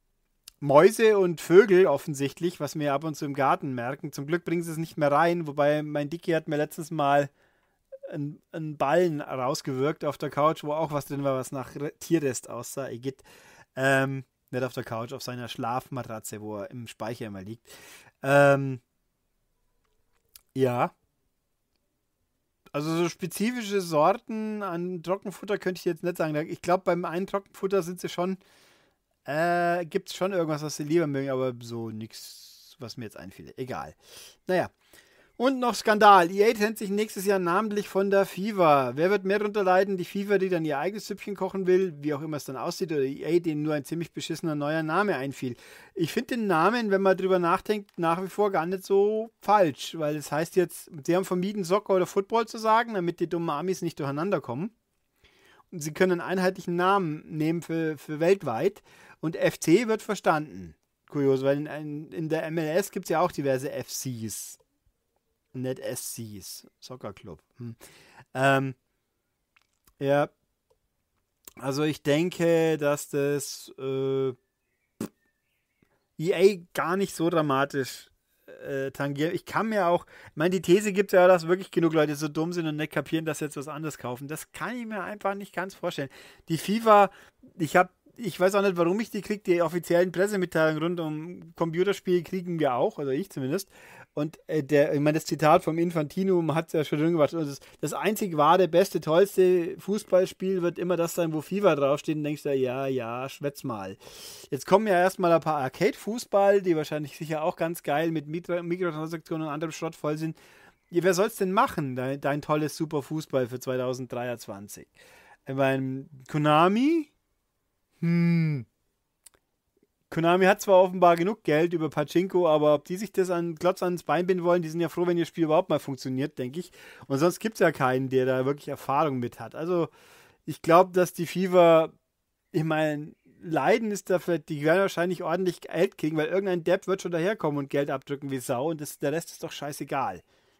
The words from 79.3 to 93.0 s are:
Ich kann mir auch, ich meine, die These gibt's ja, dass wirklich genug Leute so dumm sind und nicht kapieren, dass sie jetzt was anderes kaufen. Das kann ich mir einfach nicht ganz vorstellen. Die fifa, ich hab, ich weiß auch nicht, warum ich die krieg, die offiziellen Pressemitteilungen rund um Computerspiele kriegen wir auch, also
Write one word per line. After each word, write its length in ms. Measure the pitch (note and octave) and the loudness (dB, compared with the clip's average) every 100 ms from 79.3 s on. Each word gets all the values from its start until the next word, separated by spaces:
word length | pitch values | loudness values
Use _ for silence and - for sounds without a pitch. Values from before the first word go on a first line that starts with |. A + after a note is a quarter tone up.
Ich 140 | F3 - | -2 -4
kann 240 | D#3+ G#3+ | -4 0
mir 160 | G#3+ F3 | 0 2
auch, 180 | F3 - - - | 2 -2 -18 -18
ich 60 | - | -2
meine, 140 | E3+ | 0
die 120 | F#3 | 0
These 300 | E3 F#3 G#3 | 4 4 4
gibt's 220 | F#3+ G3 | 0 4
ja, 120 | F#3+ F3+ | 6 8
dass 220 | F3+ D#3+ | 6 4
wirklich 220 | F#3 F#3 | 0 0
genug 240 | F#3 E3 | 0 2
Leute 200 | D#3 D3+ | 4 2
so 140 | C#3+ D3+ | 0 -4
dumm 240 | D3+ E3 | -2 -2
sind 140 | F3 D#3+ | -2 -4
und 100 | D3+ | -4
nicht 160 | D3+ | -4
kapieren, 320 | - C#3 D#3+ | -4 -2 -4
dass 140 | D#3+ D3 | -2 -6
sie 80 | D3+ | -6
jetzt 100 | D3 | -8
was 120 | C#3 | -12
anderes 300 | D3 D#3 - | -8 -10 -8
kaufen. 300 | C3+ B2 C#3 | -10 -10 -10
Das 240 | D#3 - | -12 -14
kann 240 | - E3+ B3 | -10 -10 -8
ich 100 | A3+ | -8
mir 160 | G#3+ | -8
einfach 320 | F3+ G#3 G3 | -8 -6 -4
nicht 200 | G3+ G3+ | -4 -8
ganz 200 | - F#3 | -8 -8
vorstellen. 360 | - F3 D#3+ C3+ - - - - | -6 -8 -6 -8 -10 -20 -20 -6
Die 100 | E3 | -4
fifa, 520 | - A3 A3+ G#3 G3 - - _ - - | -2 0 6 8 6 0 -20 _ -20 -6
ich 160 | D#3+ | 2
hab, 200 | F3+ F#3 _ _ - | 4 2 _ _ -10
ich 220 | A3 - | -8 0
weiß 160 | F3+ | 2
auch 80 | G3+ | 4
nicht, 140 | G3 F3 | 2 2
warum 240 | E3+ G3+ | 0 0
ich 100 | A#3 | -4
die 120 | G#3+ | -8
krieg, 220 | - G#3 | -6 -6
die 180 | - F3 | 0 2
offiziellen 500 | E3 F3 - E3+ F#3 | 2 0 2 2 2
Pressemitteilungen 720 | E3 G3+ G3+ F3 D#3+ D#3+ D#3 | 2 0 0 0 2 2 2
rund 180 | E3 F3 | -2 -2
um 540 | D#3+ D3+ E3 F#3 E3 - | -4 -6 -10 -14 -18 -4
Computerspiele 680 | E3 E3 F#3+ F#3 - F3+ | -4 0 0 0 2 0
kriegen 360 | D#3 F#3+ F3+ E3+ | 0 -6 -4 0
wir 160 | C#3+ | 0
auch, 240 | B2 F#3 | 2 0
also 120 | - | -2